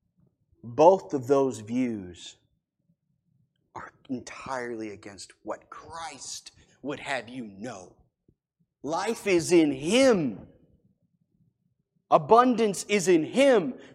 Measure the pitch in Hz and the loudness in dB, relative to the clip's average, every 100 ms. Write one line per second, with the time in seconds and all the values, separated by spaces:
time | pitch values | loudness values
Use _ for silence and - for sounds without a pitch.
0 | _ _ _ _ _ _ 120 120 160 190 | _ _ _ _ _ _ -8 2 4 4
1 | - 143 123 139 135 113 107 123 127 107 | 0 -6 0 2 2 -4 -8 -4 -4 -6
2 | 92 85 - - _ _ _ _ _ _ | -12 -16 -20 -20 _ _ _ _ _ _
3 | _ _ _ _ _ _ _ - - _ | _ _ _ _ _ _ _ -20 -20 _
4 | - 123 - - 131 131 120 113 110 101 | -12 -12 -12 -16 -10 -10 -8 -10 -12 -14
5 | 104 95 - _ 104 101 _ - - 165 | -18 -20 -20 _ -14 -14 _ -20 -18 -16
6 | 160 135 - - - - _ _ 135 139 | -14 -16 -16 -16 -18 -20 _ _ -12 -10
7 | - 135 110 127 110 98 120 101 90 _ | -8 -8 -8 -12 -14 -14 -14 -14 -18 _
8 | _ _ _ _ _ _ _ _ 135 170 | _ _ _ _ _ _ _ _ -8 -6
9 | 208 226 202 175 143 175 156 131 151 240 | -4 -4 0 0 4 4 4 0 0 4
10 | 269 208 139 98 - _ _ _ _ _ | 4 4 0 -6 -14 _ _ _ _ _
11 | _ _ _ _ _ _ _ _ _ _ | _ _ _ _ _ _ _ _ _ _
12 | - 165 143 233 254 220 220 180 - 208 | 2 2 6 6 6 2 0 -2 -2 0
13 | 170 170 143 196 277 233 147 - - | 4 4 2 2 4 4 2 -6 -16